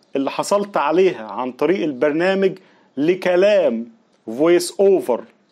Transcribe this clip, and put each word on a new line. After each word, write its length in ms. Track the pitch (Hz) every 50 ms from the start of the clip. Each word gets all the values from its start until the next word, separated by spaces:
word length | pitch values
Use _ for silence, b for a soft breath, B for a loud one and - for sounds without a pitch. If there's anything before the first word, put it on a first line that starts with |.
| _ _ -
اللي 160 | 139 135 135
حصلت 460 | - - 143 - 202 208 202 202 -
عليها 540 | 160 143 151 160 185 190 175 120 110 110 104
عن 200 | 98 117 127 127
طريق 320 | 120 - 147 156 190 208 175
البرنامج 680 | 151 131 123 151 147 143 160 175 190 196 196 196 190 190 - b b b b b b b
لكلام 920 | 135 147 170 185 185 - 180 180 180 190 208 208 190 160 131 113 113 120 - - _ _ _ _ _ _
فويس 540 | 110 113 131 156 170 175 175 175 - - -
اوفر، 440 | 196 196 190 165 - 127 113 107 - - _ _ _ _